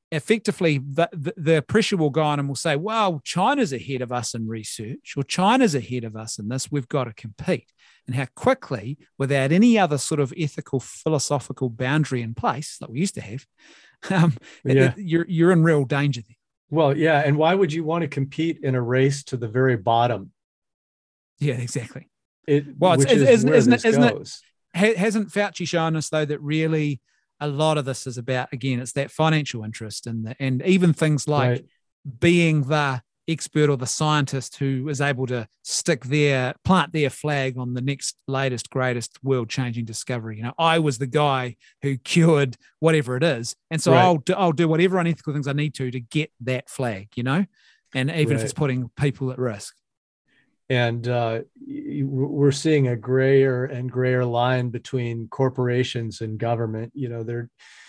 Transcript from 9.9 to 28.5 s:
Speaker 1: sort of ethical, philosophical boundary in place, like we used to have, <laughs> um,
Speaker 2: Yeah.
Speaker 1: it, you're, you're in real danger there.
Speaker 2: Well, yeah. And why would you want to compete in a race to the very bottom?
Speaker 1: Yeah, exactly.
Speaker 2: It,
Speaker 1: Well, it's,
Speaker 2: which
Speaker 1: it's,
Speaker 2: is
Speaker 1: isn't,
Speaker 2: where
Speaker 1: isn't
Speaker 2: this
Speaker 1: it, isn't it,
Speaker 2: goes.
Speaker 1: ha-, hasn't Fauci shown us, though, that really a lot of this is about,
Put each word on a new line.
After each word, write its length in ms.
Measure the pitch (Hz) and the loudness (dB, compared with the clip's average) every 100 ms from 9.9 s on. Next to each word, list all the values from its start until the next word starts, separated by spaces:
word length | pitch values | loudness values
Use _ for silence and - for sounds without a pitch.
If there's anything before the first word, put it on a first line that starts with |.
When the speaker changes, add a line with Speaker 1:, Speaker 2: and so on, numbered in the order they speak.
| 143 | 0
Speaker 1:
sort 220 | - 151 | -2 -2
of 140 | 135 - | -2 -2
ethical, 420 | 151 - - 131 | -6 -6 -6 -6
philosophical 880 | - - 160 151 - 143 - 135 127 | -6 -8 -2 -2 0 -4 -4 -6 -6
boundary 520 | 113 127 151 147 127 | -4 0 0 0 -2
in 120 | 113 | -6
place, 440 | 117 208 131 160 - | -4 -4 -4 -8 -12
like 80 | - | -10
we 100 | 123 | -4
used 160 | 196 - | -4 -6
to 60 | |
have, 240 | 95 120 - _ _ - _ _ | -12 -12 -16 _ _ -20 _ _
<laughs> 80 | - | -2
um, 220 | 190 165 117 - - 135 | 2 2 2 -6 -8 2
Speaker 2:
Yeah. 280 | 135 131 160 | 4 4 2
Speaker 1:
it, 0 | |
you're, 280 | 185 165 - | -2 -2 0
you're 240 | 165 170 | 2 4
in 120 | 180 | 6
real 220 | 165 151 131 | 4 2 2
danger 360 | 143 143 120 110 | 0 0 -2 -8
there. 100 | _ _ _ _ | _ _ _ _
Speaker 2:
Well, 280 | 151 147 139 | 2 2 4
yeah. 240 | 156 147 151 | 4 4 4
And 120 | 147 | 2
why 160 | 160 190 | 4 2
would 160 | 190 | 2
you 120 | 156 | 0
want 180 | 156 170 | -2 -2
to 60 | 151 | -2
compete 520 | 143 139 - 165 165 | -4 -4 -2 -4 -2
in 120 | 139 127 | -2 -2
a 60 | |
race 420 | 120 127 139 143 - | 0 2 2 0 -6
to 120 | 123 | -8
the 100 | 117 | -4
very 300 | 120 131 117 | 0 2 2
bottom? 540 | 95 117 120 107 98 _ _ _ _ _ _ _ _ _ _ - | 2 2 2 0 -8 _ _ _ _ _ _ _ _ _ _ -6
Speaker 1:
Yeah, 160 | 143 120 | -4 -4
exactly. 540 | 120 131 107 - - _ _ _ - | -6 -8 -10 -14 -20 _ _ _ 0
Speaker 2:
It, 180 | 147 143 - | 0 0 0
Speaker 1:
Well, 160 | 180 | 2
it's, 100 | 156 | 4
Speaker 2:
which 80 | 139 | 4
Speaker 1:
it's, 80 | 226 | 6
Speaker 2:
is 80 | 139 | 6
Speaker 1:
isn't, 200 | 233 - | 6 6
Speaker 2:
where 80 | - | 6
Speaker 1:
isn't 140 | 247 | 6
Speaker 2:
this 140 | 240 226 | 4 4
Speaker 1:
it, 40 | |
isn't 140 | 220 | 4
it, 100 | 240 - | 4 2
Speaker 2:
goes. 260 | 147 - _ _ _ 170 | -8 -18 _ _ _ 0
Speaker 1:
ha-, 200 | 208 185 | 2 2
hasn't 340 | 214 214 202 | 0 0 -2
Fauci 380 | 202 202 - 175 | -2 -4 -4 -2
shown 280 | 170 160 160 | 0 0 0
us, 140 | - | -2
though, 160 | 156 151 | -2 -2
that 160 | 147 | -4
really 600 | 147 156 160 160 147 135 _ _ _ - | -4 -2 0 0 -2 -4 _ _ _ -10
a 80 | 147 | -6
lot 300 | 143 156 151 | 0 0 0
of 80 | 135 | -2
this 200 | 127 135 | -6 -8
is 120 | 120 | -8
about, 340 | 120 127 127 | -4 -4 -4